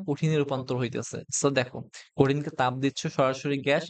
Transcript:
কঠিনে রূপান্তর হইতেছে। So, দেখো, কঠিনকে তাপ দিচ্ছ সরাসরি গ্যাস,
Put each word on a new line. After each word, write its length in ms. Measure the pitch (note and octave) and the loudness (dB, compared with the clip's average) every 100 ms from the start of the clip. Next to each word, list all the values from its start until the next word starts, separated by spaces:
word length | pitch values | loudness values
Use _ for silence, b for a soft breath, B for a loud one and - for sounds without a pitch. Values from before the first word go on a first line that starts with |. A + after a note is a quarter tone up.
| F#3+ | -4
কঠিনে 320 | C#3+ D#3+ D#3 | -2 2 2
রূপান্তর 380 | C#3 C3 B2+ B2+ | 0 -2 -2 -2
হইতেছে। 400 | B2 A#2+ A#2 B2 - | -2 -4 -8 -10 -6
So, 160 | - D3 | 0 2
দেখো, 260 | C3+ B2 - - B B - | 2 0 -4 -14 B B 2
কঠিনকে 360 | C#3 C#3+ D3 | 4 2 -2
তাপ 220 | - B2+ B2+ | -2 0 0
দিচ্ছ 220 | C3+ - D#3+ | -2 -2 -4
সরাসরি 460 | - C3 C3 D3 C#3 | 2 2 2 -2 -2
গ্যাস, 240 | C3+ D3 E3 | 2 0 0